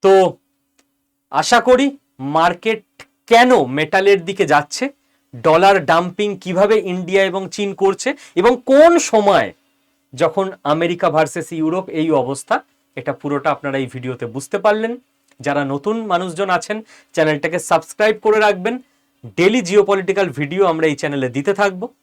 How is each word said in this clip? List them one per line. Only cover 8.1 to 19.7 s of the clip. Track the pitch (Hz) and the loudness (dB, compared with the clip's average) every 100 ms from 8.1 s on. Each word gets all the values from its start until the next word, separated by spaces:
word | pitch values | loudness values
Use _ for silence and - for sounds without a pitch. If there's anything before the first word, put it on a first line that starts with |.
| 302 - - | -6 -8 0
এবং | 208 247 - | 2 2 2
কোন | 269 320 339 | 4 6 4
সময় | - 220 202 180 107 - _ _ _ _ _ | 0 0 2 2 0 -8 _ _ _ _ _
যখন | 127 160 160 190 190 | -4 -2 -2 -6 -6
আমেরিকা | 143 156 170 175 180 | -4 -2 0 0 0
ভার্সেস | 156 156 - 156 | 0 0 -2 -10
ইউরোপ | 165 156 175 185 | -4 -2 -4 -6
এই | 165 160 | -4 0
অবস্থা, | 151 123 135 - 247 - _ _ - | 0 -2 -6 -4 -4 -4 _ _ -12
এটা | 127 | -10
পুরোটা | 135 147 143 147 | -8 -6 -4 -2
আপনারা | 139 143 135 | -4 -4 -6
এই | 131 | -6
ভিডিওতে | 131 123 123 120 | -8 -10 -10 -10
বুঝতে | 117 - 202 | -10 -8 -2
পারলেন। | 202 208 226 240 _ _ _ _ | 0 0 -2 -8 _ _ _ _
যারা | 131 143 139 | -6 -4 -4
নতুন | 139 170 226 220 | -4 -4 -6 -2
মানুষজন | 175 185 165 196 | -4 -4 -6 -2
আছেন, | 180 - 214 214 - _ | -2 -4 -10 -10 -20 _
চ্যানেলটাকে | - 156 151 160 170 | -2 0 0 -4 -6
সাবস্ক্রাইব | - 165 - - 214 214 | -2 -2 -2 -2 -2 0
করে | 220 214 | 0 2
রাখবেন, | 214 190 185 254 - _ _ _ 117 | 2 0 -4 -8 -12 _ _ _ -16
ডেইলি | - 175 233 | 2 2 2
জিওপলিটিক্যাল | 180 | 2